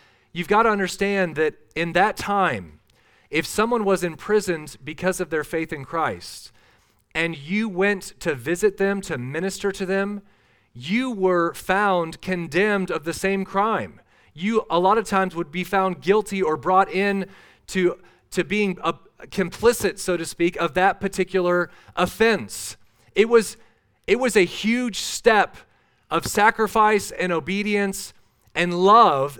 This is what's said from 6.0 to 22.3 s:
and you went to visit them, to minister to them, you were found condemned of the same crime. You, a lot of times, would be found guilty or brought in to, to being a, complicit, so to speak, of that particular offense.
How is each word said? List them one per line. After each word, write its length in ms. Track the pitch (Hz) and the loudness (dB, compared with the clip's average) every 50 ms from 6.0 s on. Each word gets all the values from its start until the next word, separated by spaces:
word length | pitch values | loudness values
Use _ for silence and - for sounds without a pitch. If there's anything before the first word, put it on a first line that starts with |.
| 156 131 101 87 - - - - - - _ _ _ _ _ _ _ _ _ _ _ _ - | -2 -2 -4 -6 -10 -16 -16 -16 -18 -20 _ _ _ _ _ _ _ _ _ _ _ _ -6
and 220 | 156 165 170 165 | -4 -4 -4 -4
you 320 | 143 139 151 185 214 226 226 | -8 -8 -6 -4 -2 -2 -4
went 500 | 185 175 196 202 202 190 175 - - - | -2 0 0 0 0 -2 -4 -14 -16 -8
to 140 | - 175 151 | -4 -4 -4
visit 420 | 127 113 139 175 175 - 208 196 | -4 -2 -4 -4 0 0 0 0
them, 240 | - 196 196 202 202 190 | 2 -2 0 0 -2 -4
to 140 | - 165 | -6 -8
minister 540 | 127 123 127 139 160 180 196 185 - - 202 | -8 -6 -6 -6 -4 -6 -6 -6 -4 -4 -4
to 160 | 190 - 196 | -4 -4 -4
them, 360 | 175 196 196 196 202 208 202 - _ _ _ _ _ _ _ _ _ - | -2 -2 -2 -2 -2 -6 -10 -12 _ _ _ _ _ _ _ _ _ -20
you 380 | 120 123 151 190 240 262 262 240 | -14 -6 -2 -2 0 0 -2 -2
were 420 | 196 185 185 180 175 170 170 - | 0 2 2 2 2 0 0 -2
found 640 | - - - 185 196 208 202 190 180 170 160 156 - | -6 -4 -2 0 2 2 2 2 0 -2 -4 -8 -12
condemned 720 | - 185 185 175 170 160 135 175 202 214 208 196 185 175 | -8 -6 -4 -4 -4 -2 0 0 2 2 0 0 -2 -2
of 140 | 165 160 147 | -4 -6 -6
the 80 | 165 160 | -6 -8
same 320 | - - 190 196 196 190 | -4 -2 -2 -2 -2 -4
crime. 560 | - - 196 202 226 220 165 107 87 - - _ _ _ _ _ _ - | -4 -2 -2 0 0 -2 -4 -4 -8 -12 -18 _ _ _ _ _ _ -14
You, 320 | 147 170 208 233 226 - - | -6 -4 0 0 0 0 2
a 100 | 160 170 | 0 2
lot 180 | 180 190 208 233 | 4 4 4 4
of 60 | - | 2
times, 320 | - 202 190 190 185 175 | 0 0 0 0 0 -2
would 160 | 165 175 143 143 | -6 -8 -6 -6
be 120 | 180 180 | -6 -6
found 360 | - - 196 190 190 180 143 | -2 0 0 0 0 -2 -4
guilty 420 | 123 160 196 220 208 - 202 190 185 | 0 2 2 2 2 0 -2 -2 0
or 140 | 156 156 | 0 0
brought 340 | 147 123 175 185 185 196 170 | -2 0 2 4 4 4 4
in 360 | 151 185 202 202 202 196 185 - - - - - _ _ _ - | 2 0 0 0 0 -2 -4 -6 -12 -20 -20 -20 _ _ _ -6
to, 300 | - 190 180 175 - - - - _ _ _ - - | -2 2 2 2 0 0 -12 -20 _ _ _ -10 -4
to 120 | 185 170 | -4 -2
being 340 | 143 190 214 208 196 180 - - | -2 0 0 0 0 -2 -2 -4
a, 120 | 160 160 - - - _ - - | -4 -4 -6 -8 -20 _ -20 -20
complicit, 720 | - - - 185 170 - - 202 233 240 - - 190 - - | -12 -4 -4 -4 -4 -2 2 2 2 4 4 0 -4 -4 -4
so 180 | - - 180 | -4 -4 -2
to 80 | 165 165 | -2 -4
speak, 320 | 156 - - 170 170 - | -6 -4 0 0 0 0
of 180 | 143 165 165 139 | 0 -4 -2 0
that 260 | 180 180 196 180 - | 4 4 4 2 2
particular 680 | - 196 - - 185 - - 185 180 175 175 175 175 - - - - - - | -4 -6 -2 -2 -4 -2 0 0 0 2 2 0 0 -2 -6 -20 -20 -12 -4
offense. 800 | - 180 175 - - 220 226 | -2 -2 -2 2 2 2 2